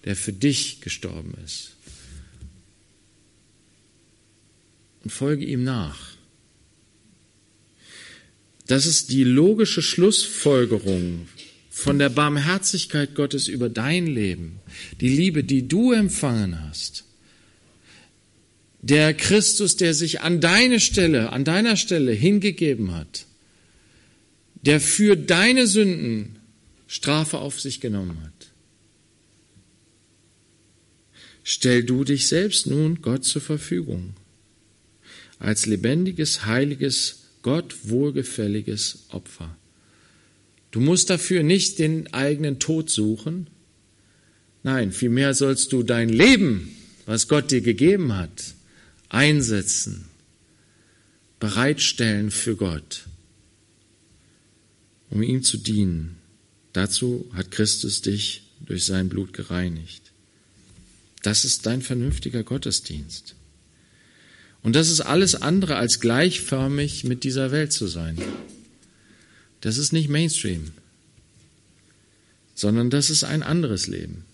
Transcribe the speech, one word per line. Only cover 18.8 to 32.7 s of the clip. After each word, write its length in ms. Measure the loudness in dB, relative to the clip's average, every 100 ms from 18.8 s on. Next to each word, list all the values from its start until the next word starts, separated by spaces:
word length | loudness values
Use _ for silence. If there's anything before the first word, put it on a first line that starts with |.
Der 320 | 2 6 6
Christus, 640 | 2 4 4 4 2 0 2
der 160 | 2
sich 280 | 2 -2 -2
an 200 | 0 2
deine 380 | 4 6 6 4
Stelle, 520 | 4 4 4 4 2
an 140 | 0 0
deiner 320 | 2 2 2
Stelle 340 | 0 0 2
hingegeben 840 | 4 4 4 2 0 -2 0 -2 -4
hat, 320 | -8 -14 -16 _ _ _ _ _ _ _ _ _ _ _ _ -2
der 200 | 2 4
für 340 | 2 4 6 4
deine 520 | 4 4 4 4 4
Sünden 680 | 4 2 0 -4 -4 -6 -14 _ _ _ _ _
Strafe 520 | -6 0 0 0 -4
auf 240 | -8 -8
sich 180 | -10 -8
genommen 420 | -4 -4 -4 -8
hat. 120 | -14 -18 -20 _ _ _ _ _ _ _ _ _ _ _ _ _ _ _ _ _ _ _ _ _ _ _ _ _ _ _ -20 _ -6
Stell 360 | 0 4 4 4
du 180 | 0
dich 240 | 0 0 2
selbst 400 | 2 2 0
nun 340 | 0